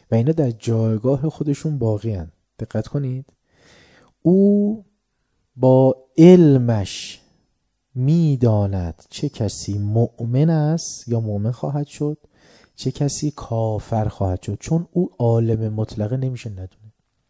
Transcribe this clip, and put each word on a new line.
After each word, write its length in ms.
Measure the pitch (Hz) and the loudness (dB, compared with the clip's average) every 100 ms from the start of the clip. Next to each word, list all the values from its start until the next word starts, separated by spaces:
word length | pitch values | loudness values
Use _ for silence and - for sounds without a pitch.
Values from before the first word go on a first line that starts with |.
| - | -2
و 40 | 113 | 0
اینا 160 | 135 | 0
در 200 | 160 127 | 0 -2
جایگاه 800 | 110 117 113 113 110 127 135 151 | -2 -2 0 0 0 -2 -2 -4
خودشون 480 | - 147 139 160 139 | -4 -4 -4 -4 -4
باقی 380 | 113 107 113 95 | -2 -4 -6 -8
هن. 160 | 82 _ _ - | -10 _ _ -14
دقت 280 | 110 107 - | -8 -8 -6
کنید، 380 | 143 131 127 - _ _ _ _ _ _ _ _ _ | -6 -6 -8 -14 _ _ _ _ _ _ _ _ _
او 640 | 165 190 202 202 208 220 - _ _ _ _ _ _ 123 | 2 4 4 4 0 -4 -12 _ _ _ _ _ _ 0
با 400 | 131 131 131 - _ - | 4 6 4 0 _ 6
علمش 1040 | 175 180 151 135 120 107 90 - - - _ _ _ _ _ _ _ 123 | 10 10 8 4 2 -2 -4 -10 -14 -18 _ _ _ _ _ _ _ -4
می‌داند 1080 | 135 170 160 127 120 107 98 95 85 - _ | 0 2 2 2 2 2 0 -2 -6 -8 _
چه 200 | - 147 | -8 -8
کسی 480 | - 101 - - 104 | -4 -6 -6 -6 -4
مؤمن 720 | 104 113 117 - 117 127 160 | 0 0 0 -2 -4 0 2
است 580 | 160 151 160 - - 117 | 2 0 -2 -6 -12 -6
یا 120 | 117 | -4
مؤمن 320 | 110 101 107 | -4 -4 -4
خواهد 360 | 120 147 143 147 | -4 -6 -6 -6
شد، 300 | - 147 151 _ _ _ _ _ - | -6 -6 -8 _ _ _ _ _ -10
چه 160 | 131 | -8
کسی 400 | - 143 - 147 | -4 -4 -4 -6
کافر 760 | - - 113 110 107 - 113 107 | -8 -6 -4 -4 -4 -4 -4 -4
خواهد 340 | - 95 90 | -4 -4 -4
شد، 160 | - 101 | -8 -10
چون 280 | - 165 170 | -4 -4 -4
او 200 | 175 - - | -4 -4 -2
عالم 540 | 117 117 113 110 110 | 0 0 0 -2 -4
مطلقه، 440 | 107 107 104 104 131 | -6 -6 -6 -6 -4
نمیشه 320 | 131 123 113 | -6 -8 -12
ندونه. 440 | 95 92 _ 110 _ _ _ | -14 -16 _ -20 _ _ _